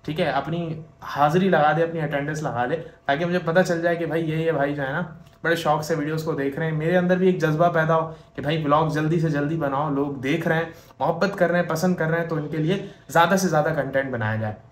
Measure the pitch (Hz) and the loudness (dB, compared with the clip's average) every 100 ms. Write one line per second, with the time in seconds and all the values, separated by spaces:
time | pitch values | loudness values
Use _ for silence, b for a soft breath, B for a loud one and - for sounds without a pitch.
0 | - 156 160 135 139 165 165 156 - - | -6 -2 -2 -2 -2 -6 -6 -8 -12 -18
1 | - 135 147 175 190 165 147 151 165 165 | -10 0 4 4 4 4 4 2 0 -2
2 | 147 143 143 151 151 117 123 160 B B | -2 -2 -2 -4 -4 -2 -2 -4 B B
3 | - 143 175 180 165 170 175 170 170 165 | -2 -2 0 -2 2 2 2 2 0 0
4 | 165 160 160 156 165 147 143 143 135 151 | -2 -2 -2 -2 0 0 0 -2 -4 -4
5 | 180 - B B 156 165 156 156 - 160 | -6 -10 B B -2 0 2 0 0 -2
6 | 147 156 160 143 139 139 160 156 160 180 | -2 -4 -4 -2 -2 -2 -2 0 2 2
7 | 180 180 185 165 156 151 175 160 156 160 | 4 4 2 2 0 2 2 2 2 2
8 | 160 B B - 147 160 147 151 160 151 | 0 B B -8 -4 -2 2 2 2 0
9 | 156 170 160 143 143 165 143 139 151 139 | 0 2 0 0 0 -2 -2 -2 -2 -2
10 | 143 - 127 165 165 165 165 B B - | -2 -4 -2 -2 0 0 -2 B B -2
11 | 147 165 196 - 170 175 170 160 185 180 | -2 0 -2 2 2 2 0 0 0 0
12 | 160 165 165 156 147 156 156 196 B B | 0 0 -2 -4 -4 -2 0 -2 B B
13 | - 160 170 190 180 156 151 147 135 135 | 0 2 4 4 2 2 2 0 -2 -2
14 | 135 120 107 110 107 104 - | -2 -4 -2 -2 -4 -8 -18